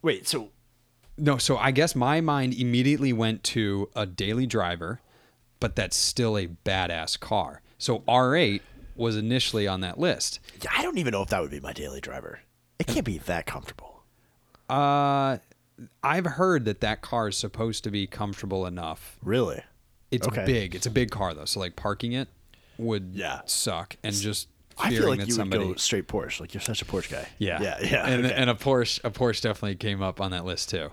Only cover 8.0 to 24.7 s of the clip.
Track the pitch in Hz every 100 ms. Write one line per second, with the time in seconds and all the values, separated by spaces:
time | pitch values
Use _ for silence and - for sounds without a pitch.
8 | - 123 127 156 139 101 - - - -
9 | 117 107 110 127 - 113 101 92 92 90
10 | 175 - - - - - - - 330 294
11 | 139 101 95 104 76 73 67 - 73 67
12 | - - - - _ _ _ _ - -
13 | 139 87 - 85 - - - - - -
14 | _ _ _ _ _ _ _ 135 143 143
15 | 143 139 135 127 _ - _ - 123 _
16 | 131 165 175 147 185 165 110 101 107 107
17 | - 120 110 95 107 - 113 107 110 104
18 | 95 - 104 95 98 95 90 90 82 80
19 | - - - 120 104 67 - _ _ _
20 | _ 123 120 107 - 120 95 90 123 113
21 | 117 101 95 76 73 - 90 - 104 101
22 | 120 127 131 - - - _ - 117 107
23 | 92 98 85 - - - - 85 85 -
24 | 107 101 101 104 - _ _